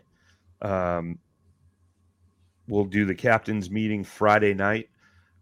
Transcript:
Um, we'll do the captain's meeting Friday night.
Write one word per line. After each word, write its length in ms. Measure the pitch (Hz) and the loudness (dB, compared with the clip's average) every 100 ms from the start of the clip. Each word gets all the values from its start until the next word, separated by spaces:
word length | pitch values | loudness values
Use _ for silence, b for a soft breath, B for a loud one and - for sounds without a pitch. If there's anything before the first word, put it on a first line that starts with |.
| _ _ _ _ _ - | _ _ _ _ _ -12
Um, 580 | 104 95 90 87 85 85 _ _ _ _ _ _ _ _ _ _ _ _ _ _ - | -4 -2 -2 -4 -6 -12 _ _ _ _ _ _ _ _ _ _ _ _ _ _ -4
we'll 180 | 104 98 | -2 0
do 200 | 101 101 | 0 0
the 100 | 90 | 0
captain's 540 | 123 113 - 107 90 | 2 2 0 -6 -4
meeting 340 | 104 107 104 | -4 -4 -4
Friday 500 | 95 - 107 107 104 | -8 0 4 4 4
night. 360 | 98 98 110 113 _ _ _ _ _ | 0 0 -2 -6 _ _ _ _ _